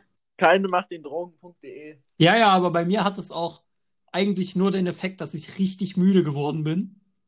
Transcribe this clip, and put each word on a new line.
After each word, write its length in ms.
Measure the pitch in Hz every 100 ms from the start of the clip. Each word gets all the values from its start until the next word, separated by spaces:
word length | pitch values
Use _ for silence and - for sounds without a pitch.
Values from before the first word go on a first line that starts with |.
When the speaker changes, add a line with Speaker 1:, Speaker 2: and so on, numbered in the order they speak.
| _ _ _ -
Speaker 1:
Keine 300 | 170 190 196
Macht 240 | 180 180
den 120 | 170
Drogen 340 | 151 151 175 170
punkt 220 | 175 _
de. 340 | - 135 151 156 _ -
Speaker 2:
Ja, 180 | 160 220
ja, 120 | 214
aber 220 | 185 180
bei 140 | 165 175
mir 180 | 208
hat 140 | 202 196
es 140 | -
auch 320 | 165 165 - _ _ _ _ _
eigentlich 440 | 175 196 185 185 180
nur 160 | 196
den 160 | 190 180
Effekt, 340 | - 190 190
dass 120 | -
ich 240 | 156 - -
richtig 380 | 190 - 180 -
müde 260 | 185 190
geworden 400 | 151 139 147 160
bin. 360 | 156 170 - - _ _